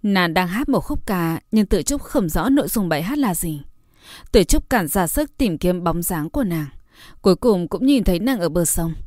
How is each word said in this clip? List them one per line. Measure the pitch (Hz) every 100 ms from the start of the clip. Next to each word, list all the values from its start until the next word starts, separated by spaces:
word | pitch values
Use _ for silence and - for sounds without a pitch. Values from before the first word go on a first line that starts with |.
Nàng | 208 196 175
đang | 165 180
hát | 196 294
một | 233
khúc | - 196 -
ca, | 190 165 165 _
nhưng | 214 208
Tử | 196
Trúc | 147 190
không | - 302 180
rõ | 165 254
nội | 277 -
dung | - 185
bài | 156
hát | 170 294
là | 262 170
gì. | 170 151 143 - _ _ - - -
Tử | -
Trúc | - 208 -
càng | 233 165
ra | 208 170
sức | - 302 _
tìm | 254 160
kiếm | 180 180
bóng | 175 165
dáng | 170 175 151
của | 294
nàng. | 226 165 147 - _ _ - -
Cuối | - 180
cùng | 254 196 175
cũng | 185 254
nhìn | 277
thấy | 196 175
nàng | 220 247
ở | 170
bờ | 165 170
sông. | - 165 160